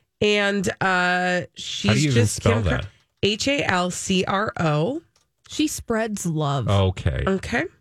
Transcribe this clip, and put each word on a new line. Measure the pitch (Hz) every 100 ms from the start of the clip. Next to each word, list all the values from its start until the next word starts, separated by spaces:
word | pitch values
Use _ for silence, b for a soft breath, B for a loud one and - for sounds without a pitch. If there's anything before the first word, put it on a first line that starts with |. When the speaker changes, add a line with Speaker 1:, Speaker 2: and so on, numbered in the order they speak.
| _ _
Speaker 1:
And, | 214 208 202 202 185 -
uh, | 190 185 180 180 180 180 - -
she's | - - -
Speaker 2:
How | 120
do |
you | 151
even | 120
Speaker 1:
just | 107 -
Speaker 2:
spell | 107
Speaker 1:
Kim | 107
Kar- | 92 -
Speaker 2:
that? | - - _ _
Speaker 1:
H | 196 214 269
A | 285
L | - 185 180
C | - - 185 -
R | 196 220 -
O. | 165 147 170 294 - _ _ _ -
Speaker 3:
She | - 302
spreads | - - 220 226 202 170
love. | 156 147 139 107
Speaker 2:
Okay. | 101 95 - - 65 143
Speaker 1:
Okay. | 190 - 240 349 -